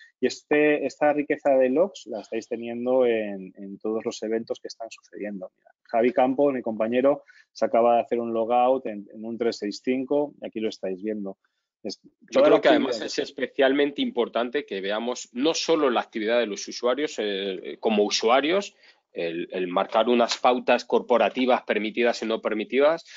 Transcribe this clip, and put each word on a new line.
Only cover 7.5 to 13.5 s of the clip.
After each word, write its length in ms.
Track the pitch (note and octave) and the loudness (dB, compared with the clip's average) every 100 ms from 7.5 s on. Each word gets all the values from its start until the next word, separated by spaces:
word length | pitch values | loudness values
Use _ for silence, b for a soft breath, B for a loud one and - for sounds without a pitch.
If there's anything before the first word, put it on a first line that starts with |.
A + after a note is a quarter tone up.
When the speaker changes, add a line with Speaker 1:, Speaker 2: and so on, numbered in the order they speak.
Speaker 1:
se 140 | - A2 | -4 0
acaba 300 | A#2 A#2 A#2 | 4 4 4
de 60 | |
hacer 160 | A2+ A#2+ | 2 -2
un 140 | A#2 | -2
logout 520 | A2+ A2+ B2 B2 C3 A#2+ | -2 0 2 4 2 -2
en, 220 | G#2 G2+ | -10 -12
en 140 | A2 A2 | -14 -10
un 120 | A#2 | -4
tres 200 | A#2 - | -2 -2
seis 240 | G#2 G2+ | -6 -6
cinco 520 | - B2+ C3 D3 D3 - | -2 -2 0 -2 -2 -6
y 40 | A2 | -12
aquí 140 | A2+ | -6
lo 100 | A2 | -6
estáis 320 | - F#2+ F#2 | -6 -8 -6
viendo. 340 | G#2+ G#2+ G2 F#2+ _ _ _ _ | -6 -6 -8 -12 _ _ _ _
Es, 180 | G#2+ - | -12 -12
Speaker 2:
Yo 400 | _ _ _ - | _ _ _ 4
Speaker 1:
toda 40 | D3 | 6
Speaker 2:
creo 100 | - | 6
Speaker 1:
la 60 | |
Speaker 2:
que 80 | D#3 | 6
además 260 | B2+ B2+ A#2 | 4 2 -4
Speaker 1:
actividad 100 | - | -6
Speaker 2:
es 140 | - | -6
especialmente 840 | C#3+ - B2+ | -8 -6 -6